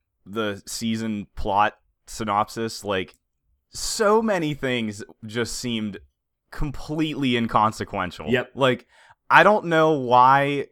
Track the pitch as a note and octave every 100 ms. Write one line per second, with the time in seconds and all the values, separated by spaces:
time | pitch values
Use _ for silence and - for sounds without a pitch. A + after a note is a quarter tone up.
0 | _ _ - G#2+ G#2+ G2+ - - A#2 A2+
1 | A2+ G#2 F#2+ - G#2+ G2 G#2+ - _ _
2 | - - A2 G#2 G#2+ - A2+ - G2+ F#2+
3 | F#2 - _ _ _ _ _ - - -
4 | G#3 A3 A3+ F#3+ D3+ D3+ C3 B2 A2 G#2
5 | G#2 - A2 A#2 A2+ - B2 A2+ G#2+ F#2
6 | _ _ _ _ _ - D3+ C3+ - D#3
7 | D#3 C#3 C3+ A#2+ A2+ A#2 G#2+ - G2+ G2+
8 | F2+ - E2 B2 B2 - C3 B2 - _
9 | _ _ - C#3+ F3+ G#3+ F3 D#3+ D#3 D3+
10 | B2 B2 B2+ C#3 C#3 C#3+ -